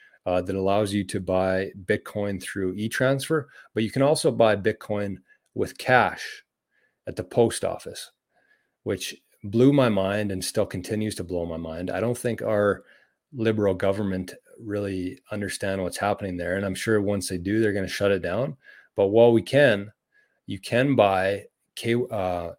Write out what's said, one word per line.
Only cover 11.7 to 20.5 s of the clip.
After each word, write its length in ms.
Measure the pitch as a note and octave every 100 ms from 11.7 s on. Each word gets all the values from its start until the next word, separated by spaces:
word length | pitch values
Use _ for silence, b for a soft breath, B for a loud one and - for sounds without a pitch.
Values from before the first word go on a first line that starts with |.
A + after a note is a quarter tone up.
| D#2+ F2+
I 80 | F2+
don't 180 | A2+ A#2+
think 240 | B2 A2+
our 420 | A2 G#2 G#2 F#2+ b b b b _
liberal 440 | C3+ A2+ G#2+ G2+ F#2
government 580 | G2 G2 G2+ F#2 F2+ - _ -
really 600 | A2+ G#2 G2+ F#2+ F2+ F#2 -
understand 520 | G#2 G2+ - G2+ F#2+
what's 140 | F2+ -
happening 380 | G2+ G2+ G2 F2+
there. 220 | F2 F#2+
And 80 | G2
I'm 80 |
sure 260 | F#2 - G#2+
once 300 | G2+ G2+ -
they 80 | F#2
do, 220 | F2+ A2
they're 140 | A2
gonna 140 | G2+ F#2
shut 240 | - G2+
it 120 | G2
down. 340 | F2 G2 C#3+ D3 B B B -
But 140 | G2
while 220 | A2 A#2+
we 120 | A#2
can, 480 | F#2+ C3+ C#3 G2+ G#2 - _ _ _ _
you 120 | -